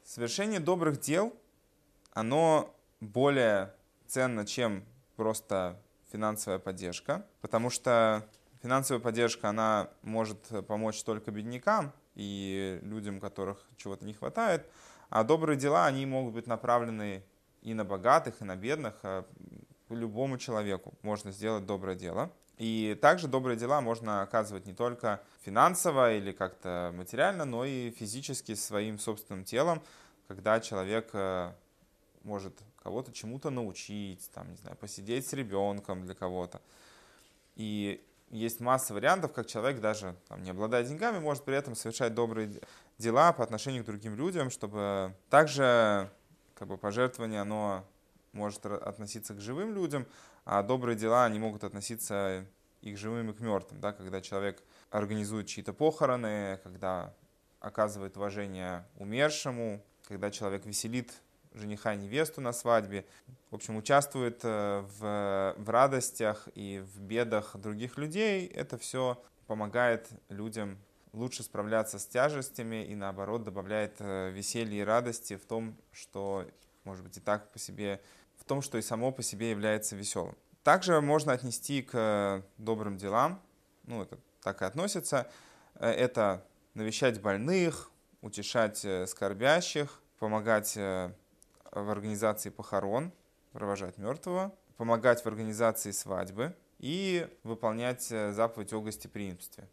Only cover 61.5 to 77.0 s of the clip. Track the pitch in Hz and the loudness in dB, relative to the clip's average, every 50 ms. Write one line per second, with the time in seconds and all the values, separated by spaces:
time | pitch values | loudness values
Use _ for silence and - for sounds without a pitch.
61.5 | - 110 104 104 104 101 - 113 104 101 101 98 113 143 160 156 - - 135 120 | -14 -12 -8 -8 -8 -4 -2 -2 -2 -2 -6 -4 0 0 0 0 -2 -4 -4 -4
62.5 | 120 - - 120 117 113 104 98 101 98 95 - - - _ - 127 _ _ _ | -4 -2 4 6 6 6 4 2 -6 -8 -8 -10 -20 -20 _ -20 -20 _ _ _
63.5 | 113 104 - - 110 107 107 - 139 143 139 143 - 135 123 120 117 - - 117 | -12 -12 -8 -6 -6 -6 2 6 6 6 6 4 -4 -2 -2 -2 -4 -2 -4 -2
64.5 | 110 107 104 101 101 101 98 98 101 104 107 104 104 104 101 101 98 98 98 95 | 0 0 0 0 0 -2 -4 -6 -12 -6 -4 -2 -2 0 0 0 2 2 2 0
65.5 | - - 104 104 110 120 135 139 135 127 113 - - - 113 107 107 107 - - | -2 -2 -4 2 6 6 6 6 6 0 -2 -2 -2 0 0 0 0 -2 -8 -16
66.5 | _ - 101 98 98 98 95 98 98 101 98 95 110 117 120 113 110 107 101 - | _ -12 -10 -8 -8 -10 -12 -14 -14 -16 -10 -2 0 0 2 2 2 0 0 -2
67.5 | - 101 98 107 107 104 117 123 - 135 147 151 156 202 220 214 202 190 180 - | -12 -10 -8 -6 -6 -6 -6 -8 -6 -6 -6 -4 0 0 2 2 2 0 -2 -6
68.5 | - - 143 - - 117 - - - 131 131 127 120 - - - _ _ _ - | -6 -8 -6 -6 -6 -8 -8 -6 -2 0 0 0 0 -2 -8 -20 _ _ _ -8
69.5 | 110 107 107 104 95 120 123 120 117 113 - - 113 - _ _ 101 101 107 113 | -4 -4 -4 0 2 4 6 6 4 2 -2 -10 -20 -20 _ _ -10 -8 -8 -6
70.5 | 107 113 104 101 95 98 101 _ _ _ _ _ - 110 120 127 - - 110 - | -4 -4 -6 -6 -8 -12 -18 _ _ _ _ _ -8 -6 -6 -6 -6 -8 -10 -6
71.5 | - - 101 107 113 110 107 110 - 101 - - - 123 131 151 151 139 131 - | -4 -4 0 2 2 2 2 0 -4 -10 -10 -2 2 4 4 4 2 -2 -6 -8
72.5 | - - 120 113 113 110 107 - 104 104 98 98 95 98 98 98 110 117 110 104 | -8 -8 -8 -6 -6 -6 -6 -8 -6 -6 -6 -6 -4 -6 -4 -4 -4 -4 -4 -6
73.5 | 92 98 95 95 107 107 104 104 - - 107 101 95 95 92 95 92 98 101 - | -8 -8 -6 -2 -2 -2 -2 -2 -4 -8 -6 -4 -4 -2 -4 -4 -6 -6 -6 -4
74.5 | - 120 113 110 104 104 101 101 110 120 123 123 113 - - - 104 92 - - | -2 -2 -2 -2 -2 -2 2 4 4 4 4 0 -6 -6 -8 -10 -10 -10 -8 -6
75.5 | 113 113 113 113 110 - _ _ _ - - _ _ 101 98 98 98 98 87 - | -6 -4 -4 -6 -10 -14 _ _ _ -20 -20 _ _ -6 -4 -2 -2 -4 -4 -8
76.5 | - _ _ _ _ _ _ 98 95 92 | -14 _ _ _ _ _ _ -14 -12 -12